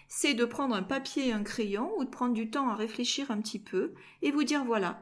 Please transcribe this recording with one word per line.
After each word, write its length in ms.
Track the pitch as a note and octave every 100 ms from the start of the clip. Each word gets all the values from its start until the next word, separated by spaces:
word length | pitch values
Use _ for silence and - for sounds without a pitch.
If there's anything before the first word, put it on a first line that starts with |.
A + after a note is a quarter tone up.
| -
c'est 240 | - D4
de 100 | A#3
prendre 320 | A#3 A#3 C#4 G#3
un 80 |
papier 460 | F#3 C4+ C4+ D4+ C4
et 20 |
un 120 | G#3+
crayon, 460 | G#3 - G#3 G3 D#4 G#4+
ou 60 |
de 60 | C4
prendre 240 | - B3
du 160 | A3+ A3+
temps 180 | C#4+ C4
à 80 | G#3
réfléchir 560 | A3 - A#3+ - C#4
un 80 | G#3
petit 200 | A3 -
peu, 340 | - F#3 D4+ - - -
et 100 | C#4+
vous 120 | C#4+
dire, 220 | D4 D4 B3
voilà, 340 | A3 F3+ -